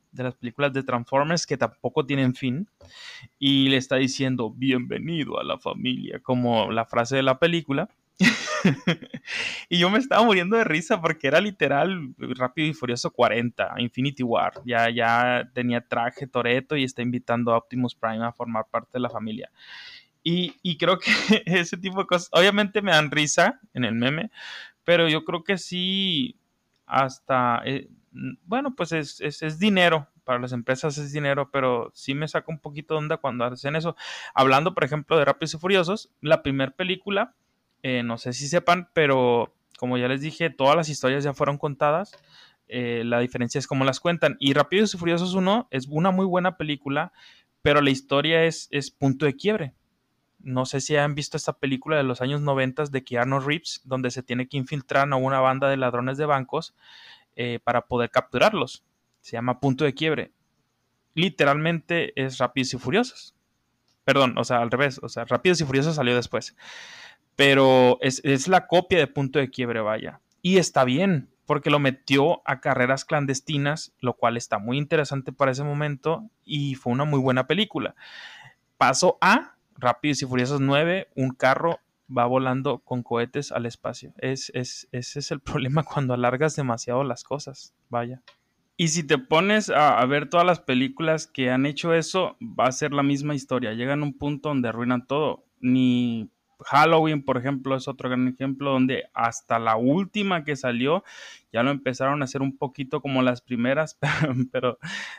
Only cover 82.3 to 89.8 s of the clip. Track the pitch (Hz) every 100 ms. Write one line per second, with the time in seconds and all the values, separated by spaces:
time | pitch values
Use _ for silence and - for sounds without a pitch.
82.3 | 127 131 127 139 123 - 127 117 117 120
83.3 | - 143 - 117 - - - 143 - 131
84.3 | 131 - 131 127 - - 123 123 147 -
85.3 | 147 - 147 131 151 - 147 127 123 123
86.3 | 127 156 156 135 113 - 123 139 120 -
87.3 | 143 139 135 - _ _ 120 120 127 _
88.3 | _ _ _ _ - 170 165 147 147 131
89.3 | 156 190 214 202 143